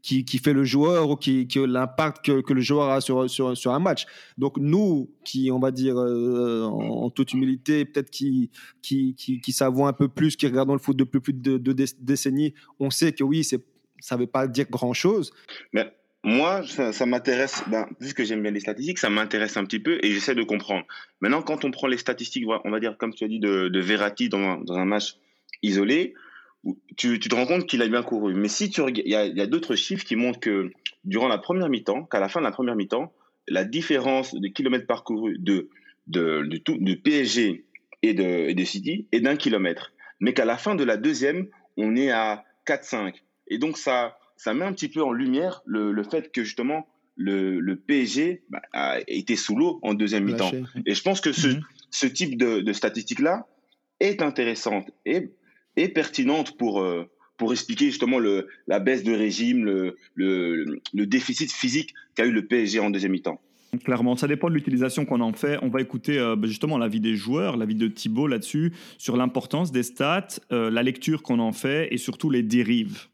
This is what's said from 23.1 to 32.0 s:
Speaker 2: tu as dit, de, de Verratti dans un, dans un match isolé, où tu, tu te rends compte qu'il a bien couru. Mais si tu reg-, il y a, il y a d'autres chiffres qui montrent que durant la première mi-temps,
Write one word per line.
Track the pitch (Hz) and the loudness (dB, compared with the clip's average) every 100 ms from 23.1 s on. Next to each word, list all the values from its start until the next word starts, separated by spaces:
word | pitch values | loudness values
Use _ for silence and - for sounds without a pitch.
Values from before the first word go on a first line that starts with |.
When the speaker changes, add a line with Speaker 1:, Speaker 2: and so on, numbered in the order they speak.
Speaker 2:
tu | 107 | -4
as | 110 | -4
dit, | 110 | 0
de, | 104 95 92 | 2 2 2
de | 92 | 0
Verratti | 92 107 104 104 120 | 2 2 2 0 -2
dans | 101 | 2
un, | 98 90 | 0 -2
dans | 85 | -4
un | 90 | -2
match | 95 104 101 - _ _ _ - | 0 0 -2 -10 _ _ _ -4
isolé, | 107 98 101 147 185 - - - - _ | 0 2 2 2 0 -8 -20 -20 -20 _
où | - 95 _ - | -10 -10 _ -2
tu, | 123 117 | 0 0
tu | 110 | 0
te | |
rends | 120 123 | 0 2
compte | 180 180 | 0 0
qu'il | 123 | 0
a | 117 | 2
bien | 120 | 0
couru. | 120 113 104 | 0 -2 0
Mais | 92 104 | 0 0
si | - 208 | 0 -2
tu | 190 | 0
reg-, | 139 113 | 0 0
il | - | 0
y | 107 | 2
a, | 104 | 2
il | 90 | 0
y | |
a | 101 | 0
d'autres | 170 165 | 0 0
chiffres | 110 - 190 | -2 -2 -6
qui | - | -4
montrent | 113 123 120 | -2 -2 -2
que | 117 101 92 - - - | 0 0 -2 -6 -14 -10
durant | 95 101 127 | -4 0 0
la | 104 | 0
première | - 180 175 | 0 -2 0
mi-temps, | 123 - 110 | -2 0 -4